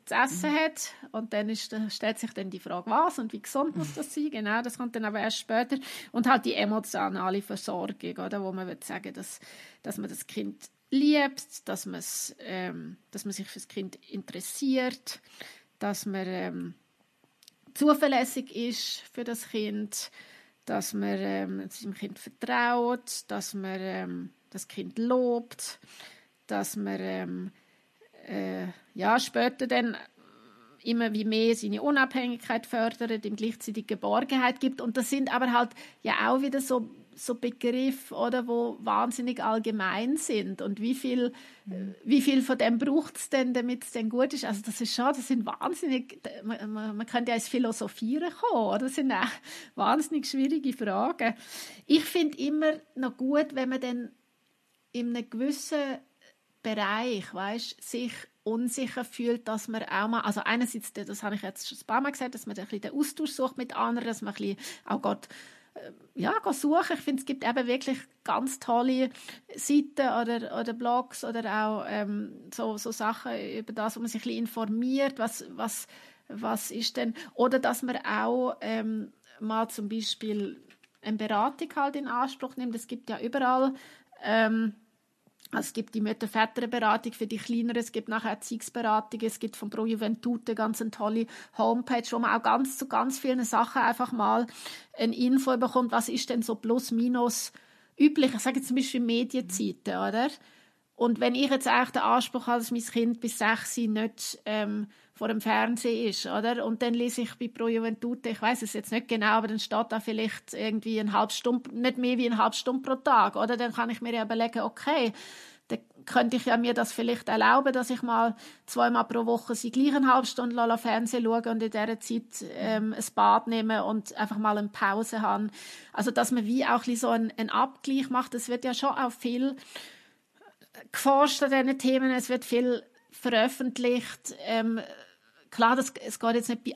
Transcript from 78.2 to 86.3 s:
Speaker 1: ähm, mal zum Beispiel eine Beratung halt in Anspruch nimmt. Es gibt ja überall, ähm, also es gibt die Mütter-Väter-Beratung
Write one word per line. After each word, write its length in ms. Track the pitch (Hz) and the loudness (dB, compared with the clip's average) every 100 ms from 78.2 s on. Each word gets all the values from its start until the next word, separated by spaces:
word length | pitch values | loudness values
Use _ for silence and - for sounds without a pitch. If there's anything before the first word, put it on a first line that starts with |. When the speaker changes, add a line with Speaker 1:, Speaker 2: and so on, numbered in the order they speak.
| 226 247 247 240 | 2 2 0 -2
Speaker 1:
ähm, 500 | 214 226 220 220 - _ _ - | -4 -2 -2 -4 -8 _ _ -10
mal 280 | 220 220 226 | -2 -2 -2
zum 180 | - 208 | -4 -4
Beispiel 720 | 226 214 - 220 208 196 - - _ _ _ | -4 -4 -4 -4 -2 -4 -8 -18 _ _ _
eine 160 | 214 214 | -4 -2
Beratung 520 | 214 208 254 285 330 302 | 0 2 2 0 -6 0
halt 200 | 277 285 | 0 -2
in 120 | 262 | -4
Anspruch 500 | 240 262 - 262 254 | -2 -2 -4 -8 -6
nimmt. 180 | 247 226 | -6 -6
Es 120 | - | -8
gibt 220 | 240 - | -10 -8
ja 100 | - | -6
überall, 540 | 240 269 254 262 269 262 - - _ - | -2 0 2 4 2 0 -10 -20 _ -6
ähm, 500 | - 226 220 226 220 208 _ _ _ _ _ _ - | 2 4 4 4 0 -2 _ _ _ _ _ _ -6
also 160 | 214 - | -4 -4
es 60 | |
gibt 200 | 226 220 220 | -4 -6 -2
die 60 | |
Mütter-Väter-Beratung 1120 | 208 214 214 | -2 -2 0